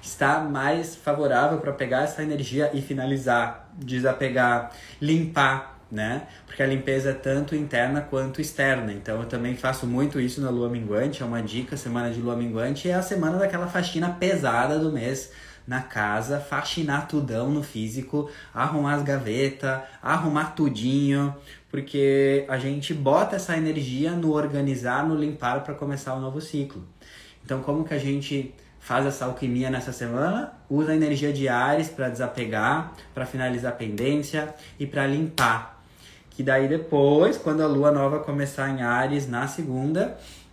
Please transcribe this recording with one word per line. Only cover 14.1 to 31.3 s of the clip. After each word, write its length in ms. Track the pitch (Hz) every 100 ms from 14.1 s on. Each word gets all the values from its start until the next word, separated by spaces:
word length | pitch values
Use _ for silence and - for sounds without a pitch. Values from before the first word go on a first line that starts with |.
pesada 680 | 175 180 170 131 117 135 156
do 140 | 156
mês 400 | 135 120 135 - - - - -
na 160 | 127
casa, 580 | - 113 104 107 117 143
faxinar 680 | - 139 - - 156 143 147
tudão 440 | 151 131 113 131
no 120 | 147
físico, 680 | 139 110 110 127 127 147 147 - -
arrumar 400 | 113 139 151 143
as 80 | 147
gavetas, 800 | 143 135 117 117 135 139 135 131 - -
arrumar 520 | - 160 156 147 160
tudinho, 800 | - 147 107 120 139 139 139 139 139 - - -
porque 760 | 139 135 139 139 139 139 139 139
a 100 | 131
gente 360 | 135 143 143
bota 420 | 160 135 160 208 196
essa 180 | 180
energia 580 | 160 156 151 131 131 160
no 200 | 175 160
organizar, 760 | 151 147 143 139 123 123 131 156
no 80 |
limpar 480 | 156 151 151 123 139
pra 100 | 143
começar 400 | 139 143 139 -
o 60 | 131
novo 200 | 131 147
ciclo. 420 | 156 147 139 95 87 - - - - -
Então, 180 | - 135
como 220 | 135 151
que 80 | 160
a 60 | 147
gente 560 | 135 139 139 143 131 - - -
faz 240 | - 127
essa 220 | 139 135 127
alquimia 420 | 123 127 123 131
nessa 240 | 127 131
semana? 600 | - 117 123 160 220 285 - -
Usa 220 | 139 156
a 40 | 160
energia 360 | 151 139 147